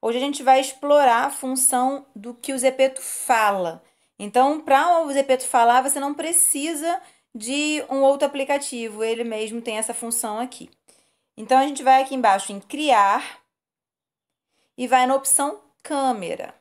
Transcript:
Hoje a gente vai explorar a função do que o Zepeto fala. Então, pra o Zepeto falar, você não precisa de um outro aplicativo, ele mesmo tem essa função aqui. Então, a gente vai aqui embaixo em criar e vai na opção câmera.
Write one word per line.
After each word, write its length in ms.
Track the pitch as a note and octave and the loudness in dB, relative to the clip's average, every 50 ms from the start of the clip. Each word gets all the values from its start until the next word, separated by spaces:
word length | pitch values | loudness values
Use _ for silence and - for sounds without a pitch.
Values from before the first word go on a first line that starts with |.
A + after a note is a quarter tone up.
Hoje 160 | - A3 A#3 | -4 -4 -2
a 40 | B3 | -2
gente 220 | C4 C#4+ D4 C#4+ C#4 | -4 -4 -6 -4 4
vai 180 | C4 C4 C4+ | 4 4 4
explorar 640 | C#4+ - - - - C#4+ C#4+ D4 C#4+ B3+ A#3 A#3 C4 | 4 0 -6 -8 0 4 4 6 6 6 4 4 0
a 40 | C#4 | -2
função 760 | C#4 - - C4 C4 C4 - - - B3 B3+ C4 C#4 C#4 C#4+ _ _ | -4 -6 -6 -6 -4 0 0 0 0 0 0 0 -2 -6 -10 _ _
do 160 | G#3+ G3+ A#3+ B3 | -18 -16 -16 -16
que 220 | _ - - C4+ | _ -10 -8 -6
o 40 | C4 | 0
Zepeto 440 | A#3+ C4 B3+ C4 C4 C4 C4 - - | 0 0 2 2 0 0 0 -4 -14
fala. 840 | - - - - - B3+ A3+ A3 G#3 G3+ G3 F3+ E3+ E3 F3 _ _ _ _ _ _ _ _ | -12 -12 -12 -2 0 2 2 4 2 2 0 -2 -4 -6 -10 _ _ _ _ _ _ _ _
Então, 440 | G3 G#3 G3+ B3 B3+ C#4 D4+ D#4 D#4 | -14 -2 2 2 4 4 2 -2 0
pra 400 | - C#4 C4+ D4+ F4 F4 E4 E4 | 2 2 4 4 4 2 2 2
o 100 | D4 C#4 | 0 0
Zepeto 340 | C#4 C4+ C#4 C4 B3+ C4 | -2 2 2 0 0 0
falar, 360 | - - B3 A#3 A#3 A#3+ B3+ C4 | 0 2 4 4 6 6 4 4
você 180 | C#4 C#4+ D4 | 2 -2 -4
não 140 | C#4 C#4+ D4 | -4 -6 -6
precisa 880 | C#4+ - D#4+ F4 - - - - C#4+ C#4 D#4+ E4+ C#4+ D4+ E4 E4+ F#4+ - - _ _ _ _ _ | -6 -6 -2 0 0 0 0 0 -2 -4 -6 -6 -4 -4 -4 -4 -4 -8 -14 _ _ _ _ _
de 500 | A#3 G#3+ A3+ C4+ C#4+ D4 D4+ D4+ D4+ - - | -14 -8 -6 -4 -2 -2 -2 -2 -4 -4 -4
um 120 | C4+ C4+ C4+ | -2 2 4
outro 240 | C4+ C#4 C#4 D4 | 4 4 2 0
aplicativo, 760 | C#4 C#4+ C#4 C4+ C4 C#4+ C#4+ C#4+ - - A#3+ A#3 A3+ G#3 G#3+ A3 | -4 -2 -4 -2 -2 -2 -2 -2 -6 -10 -8 -8 -10 -6 -6 -4
ele 180 | A3+ A3+ A#3 A#3+ | -4 -2 -4 -4
mesmo 380 | A#3 A3 G#3+ A3 A3 A3 A#3 | -6 -6 -6 -8 -8 -8 -10
tem 160 | A#3 A#3+ A3 | -8 -6 -6
essa 160 | G#3+ A3 - A#3 | -6 -6 -6 -8
função 480 | - - A#3 A#3 - - A3+ G#3 A3 | -8 -8 -6 -6 -6 -6 -6 -6 -6
aqui. 300 | A#3+ C4 - - - - _ _ _ _ _ _ _ _ _ _ _ _ _ | -8 -8 -10 -16 -20 -20 _ _ _ _ _ _ _ _ _ _ _ _ _
Então, 220 | - G#3+ G#3 C4 C4 | -18 -2 2 4 4
a 80 | C4+ | 4
gente 160 | D4 C#4+ C#4 D4 | 2 -2 -2 4
vai 200 | B3+ C4 C4 C4+ | 4 6 6 4
aqui 120 | C4 C4+ | 2 -4
embaixo 360 | C4 A#3+ G#3+ F#3+ G3 - - | 0 2 2 2 2 0 -6
em 100 | G#3 G3 | -12 -14
criar 840 | - _ - C#4+ D#4 D4+ B3+ G#3+ G3+ G3 G3+ B3+ C#4+ - - - _ _ _ _ _ _ _ _ _ _ _ _ _ _ _ _ _ _ _ _ _ _ _ _ _ _ _ | -14 _ -8 -6 0 2 4 4 4 4 2 0 -2 -8 -16 -18 _ _ _ _ _ _ _ _ _ _ _ _ _ _ _ _ _ _ _ _ _ _ _ _ _ _ _
e 100 | - B3 A#3+ | -10 -4 2
vai 180 | B3 B3+ B3+ | 2 4 4
na 80 | B3+ C4+ | 4 2
opção 480 | C4+ C4+ - - - C#4 C#4+ G4 G#4 _ _ _ _ _ | 0 0 0 0 0 0 -2 -4 -8 _ _ _ _ _
câmera. 720 | - D#4 C#4 C4+ C4 A#3+ G#3+ F#3 E3 - - - - - _ | -6 -4 -2 0 0 -2 -2 -4 -8 -8 -8 -10 -14 -16 _